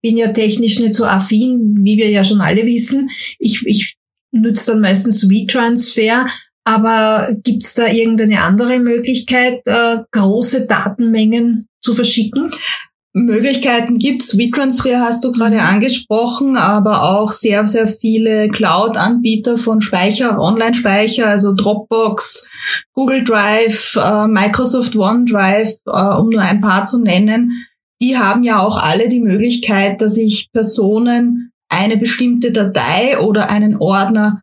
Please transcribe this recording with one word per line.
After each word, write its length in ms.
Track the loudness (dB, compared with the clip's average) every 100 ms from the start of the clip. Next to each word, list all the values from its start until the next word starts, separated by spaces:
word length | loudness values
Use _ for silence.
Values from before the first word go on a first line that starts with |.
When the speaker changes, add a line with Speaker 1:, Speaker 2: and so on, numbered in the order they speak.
Speaker 1:
bin 160 | 0 0
ja 120 | 0
technisch 500 | 0 0 0 0 0
nicht 160 | 0 0
so 100 | 0
affin, 720 | 0 0 0 0 0 0 2
wie 160 | 2 2
wir 120 | 2
ja 140 | 2
schon 180 | 2 2
alle 240 | 2 0 0
wissen. 440 | 0 0 0 -4 -6 -12 -6
Ich, 240 | -4 -4 -2
ich 320 | -2 -4 -12 _ _ _
nutze 400 | 0 0 0 0
dann 100 | 2
meistens 480 | 2 2 2 2 4
WeTransfer, 960 | 2 0 -2 0 0 0 0 0 0 -2 -6 -18 _ -2
aber 680 | 0 0 0 0 0 -2 -4
gibt's 320 | -2 -2 -2 0
da 120 | 0
irgendeine 540 | 0 0 2 2 2
andere 380 | 2 0 2 0
Möglichkeit, 840 | 0 0 -2 -4 -2 0 0 -2 -2
äh, 340 | 0 0 -2 -4
große 560 | 0 2 2 0 0 0
Datenmengen 1000 | -2 -2 -2 0 2 2 2 0 -2 -4 _
zu 120 | -4
verschicken? 580 | 0 0 0 -2 -2 -6 -8 -10 -10 -14 _ _
Speaker 2:
Möglichkeiten 840 | -2 0 2 0 0 0 -2 0 -2
gibt's. 400 | 0 -2 0 0
WeTransfer 640 | 0 0 0 0 0 0
hast 240 | 0 -2
du 80 | -2
gerade 240 | 0 0 2
Speaker 1:
Mhm. 60 |
Speaker 2:
angesprochen, 960 | 2 2 2 -2 -2 -2 -2 -2 0 2
aber 460 | 2 2 2 2
auch 280 | 0 0 0
sehr, 360 | -2 0 0 0
sehr 200 | 0 -2
viele 600 | -2 -2 0 0 0 -2
Cloud-Anbieter 1080 | 0 0 2 0 0 0 0 0 0 0 -2
von 240 | 0 0
Speicher, 580 | 0 0 0 0 -2 0
Online-Speicher, 840 | 0 0 0 0 0 0 0 0 0
also 280 | 2 2 2
Dropbox, 920 | 0 -2 -2 -2 -2 -2 -2 -2 -4 -12 -8 -8 -8
Google 300 | -4 -2 0
Drive, 720 | 0 0 2 2 0 0 -2 -2
äh, 320 | 0 0 2
Microsoft 680 | 2 0 0 0 0 0 0
OneDrive, 840 | 0 2 0 2 2 2 -2 -6 -6
äh, 20 |
um 400 | -2 0 0 0
nur 120 | 2
ein 200 | 0 0
paar 240 | 2 0 0
zu 160 | 0
nennen. 640 | 2 2 2 2 -2 -4 -12 _ _ _
Die 160 | -2 0
haben 260 | 0 0
ja 160 | 2 2
auch 180 | 0 0
alle 320 | 0 0 0
die 120 | 0
Möglichkeit, 760 | 0 2 0 -2 0 0 0 0
dass 160 | 0 0
ich 320 | 0 -2 -4
Personen 1000 | -2 -2 0 0 0 0 0 0 -2 -6 _ _
eine 280 | -2 0 0
bestimmte 540 | -2 0 0 0 0
Datei 680 | 0 0 -2 0 0 0 0
oder 300 | 0 0 0
einen 280 | 0 0 0
Ordner 640 | 0 0 2 2 0 -2